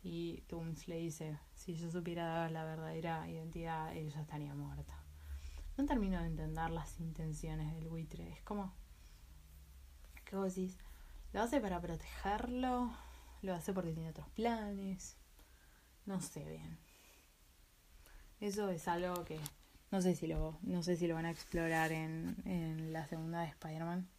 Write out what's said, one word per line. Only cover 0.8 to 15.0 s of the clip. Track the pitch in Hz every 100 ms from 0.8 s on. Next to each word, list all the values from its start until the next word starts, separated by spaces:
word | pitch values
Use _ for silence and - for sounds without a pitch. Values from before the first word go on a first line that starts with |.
| -
le | 165
dice, | 165 151 156 151 - -
"Si | -
yo | 165 170
supiera | 175 170 170 170 165 165
la | 160
verdadera | 160 160 160 160 170 160 165
identidad, | 165 160 165 165 160 160 165
él | 156
ya | 147
estaría | 151 151 147
muerto". | 143 143 143 143 - - - - - - - - -
No |
termino | 285 262 196 180
de | 165
entender | 156 156 160 160
las | 165 143 -
intenciones | 165 160 160 151 160 160 156
del | 160 160
buitre. | 165 160 - 170
Es | 160
como | - 208 190 - - - - - - - - - - - - - - -
que | - 196
vos | 190
decís, | 185 185 185 - - - - -
"¿Lo | 202
hace | 233 285
para | 208 175
protegerlo? | 170 160 - - 196 208 240 247 254 247 240 233 - - - -
¿Lo | 190
hace | 175 160
porque | 190 170
tiene | 160 160
otros | 156 147
planes?". | - 226 233 208 196 196 190